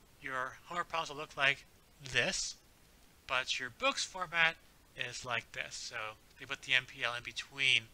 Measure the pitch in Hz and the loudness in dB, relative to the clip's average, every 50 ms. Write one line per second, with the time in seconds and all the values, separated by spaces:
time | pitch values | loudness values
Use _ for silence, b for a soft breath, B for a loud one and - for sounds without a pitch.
0 | - - - - 143 139 135 127 127 131 117 - - - 175 175 170 - - 165 | -20 -20 -18 -14 -8 -4 -2 -2 -2 -4 -6 -10 -12 -6 -4 -4 -2 -2 -2 -2
1 | 160 147 143 143 151 - - 147 139 135 139 - - - - - - - - - | -2 -4 -6 -8 -8 -6 2 4 6 6 6 4 -2 -16 -20 -20 -20 -20 -20 -16
2 | 143 131 123 123 123 180 185 - - - - - - - - - - - - - | -6 0 4 4 4 4 2 -2 -4 -4 -6 -10 -16 -20 -20 -20 -20 -20 -20 -20
3 | - - - - - - 135 127 127 - - - 131 123 110 - 254 277 269 - | -20 -20 -20 -14 -4 0 0 0 2 0 -2 -2 -4 -6 -4 -2 0 0 0 0
4 | - - - 185 180 160 170 170 165 160 165 - - - - - - - - 135 | -2 -4 -4 -6 -6 0 4 4 4 4 4 0 -10 -20 -20 -20 -20 -12 -10 -8
5 | 127 123 117 - - 127 117 113 - - - 131 - - - - - - 127 117 | -8 -8 -8 -8 -4 -2 -2 -2 -2 -4 -6 -8 -8 -6 -8 -10 -8 -8 -6 -6
6 | 110 107 110 - - - - - 135 123 139 - - 139 131 127 127 - - 139 | -6 -8 -8 -12 -18 -20 -20 -14 -10 -8 -8 -6 0 4 4 4 4 0 -4 -2
7 | 127 117 120 120 120 120 117 - - - 139 139 139 131 123 117 113 113 | -2 -2 -2 -2 -6 -8 -8 -8 -10 -8 -2 2 4 6 6 4 4 0